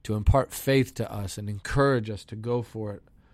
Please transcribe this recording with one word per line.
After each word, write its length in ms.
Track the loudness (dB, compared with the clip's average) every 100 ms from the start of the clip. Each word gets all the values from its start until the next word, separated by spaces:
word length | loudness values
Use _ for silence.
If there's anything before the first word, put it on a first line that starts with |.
to 100 | -4
impart 380 | 2 4 4 2
faith 420 | -2 2 4 2
to 180 | -2 -8
us 240 | -6 -8 -8
and 140 | -8
encourage 580 | -8 -2 2 4 2 -2
us 160 | -8 -10
to 100 | -10
go 260 | -4 -4
for 300 | -4 -8 -8
it 100 | -10 -16 _ _